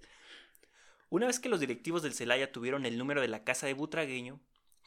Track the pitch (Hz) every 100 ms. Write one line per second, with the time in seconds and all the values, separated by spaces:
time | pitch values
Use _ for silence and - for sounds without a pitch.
0 | - - - - - - _ _ - -
1 | _ 175 247 247 254 202 135 120 160 170
2 | 151 117 117 127 135 127 120 139 127 117
3 | 131 143 123 110 - 127 139 135 151 165
4 | 147 127 123 143 _ _ _ _